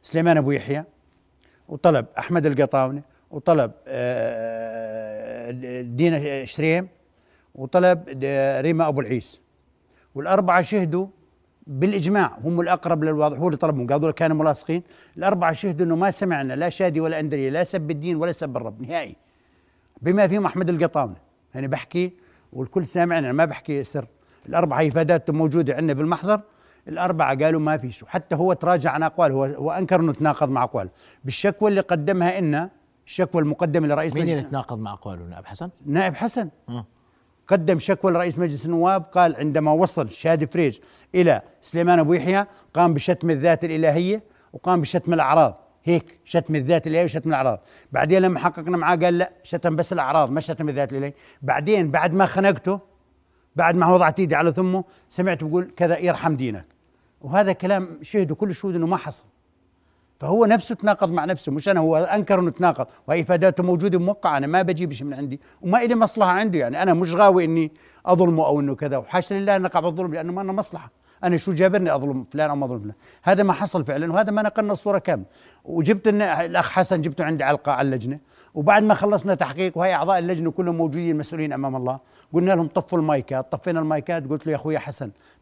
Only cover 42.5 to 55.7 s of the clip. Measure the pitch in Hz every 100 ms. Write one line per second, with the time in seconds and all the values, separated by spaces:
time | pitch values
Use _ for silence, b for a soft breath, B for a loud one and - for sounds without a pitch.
42.5 | b b 160 175 135 - 175 170 143 165
43.5 | 160 170 160 160 156 185 214 - b b
44.5 | - 185 180 143 175 170 165 135 160 131
45.5 | - _ _ 165 170 - _ - 170 -
46.5 | 156 131 165 160 160 175 151 156 139 131
47.5 | 104 b b b 131 143 190 185 156 175
48.5 | 160 156 175 160 175 175 175 180 - -
49.5 | 170 170 160 165 175 135 156 127 147 156
50.5 | 151 151 135 139 135 143 b b b 135
51.5 | 131 151 208 156 156 170 190 185 190 196
52.5 | 180 185 196 - _ _ _ _ _ _
53.5 | 139 170 175 170 185 160 175 170 147 170
54.5 | 156 185 185 - b b - 185 160 156
55.5 | 180 180